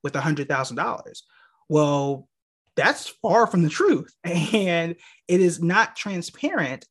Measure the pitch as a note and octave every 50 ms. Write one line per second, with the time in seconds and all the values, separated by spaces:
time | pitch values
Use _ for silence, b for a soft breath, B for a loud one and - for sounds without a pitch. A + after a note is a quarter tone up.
0 | - C#3+ - C#3 C3 D#3+ D3+ C#3+ C#3 C#3 C#3+ C3+ C3+ - A#2+ C3 F3 A3 - -
1 | - - - - - b b b b b b b b b D3+ D3+ D3+ C#3+ C#3+ C#3+
2 | C#3 C#3 C#3 C3+ - _ _ _ _ _ _ _ _ _ - - - - - -
3 | - - - _ - G#3 F3 A#3 A3+ - - F3+ E3 D3+ - - F#4+ G#4 C#4+ C#3+
4 | - - _ _ - E3+ E3+ E3+ D#3+ G#3+ A3 G#3+ F#3+ F3+ E3+ E3+ E3+ E3+ E3 -
5 | B B B B B - F3+ F#3 F#3+ F3 D#3+ D3 E3+ E3+ F3+ G#3+ A3 - - -
6 | - G#3 F#3+ F3 E3+ - - - - D4+ F#4+ A#3+ D3+ B2+ C3 - - _